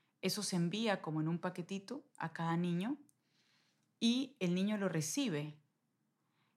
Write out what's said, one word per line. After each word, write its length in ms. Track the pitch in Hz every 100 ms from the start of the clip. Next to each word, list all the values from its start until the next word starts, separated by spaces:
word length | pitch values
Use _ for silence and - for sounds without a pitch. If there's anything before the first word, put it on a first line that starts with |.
| _ -
Eso 220 | 190 196
se 120 | 190 180
envía 460 | 170 208 226 190
como 200 | 180 156
en 60 | 156
un 120 | 170
paquetito 720 | 185 180 165 196 196 262 - -
a 160 | 165
cada 240 | - 165 165
niño 400 | 175 170 214 302 - _ _ _ _ _ _ _ _ -
y 380 | 233 247 269 -
el 160 | 180 180
niño 220 | 196 208
lo 120 | 196
recibe 720 | 165 151 - 262 147 151 - _ _ _ _ _ _ _ _ _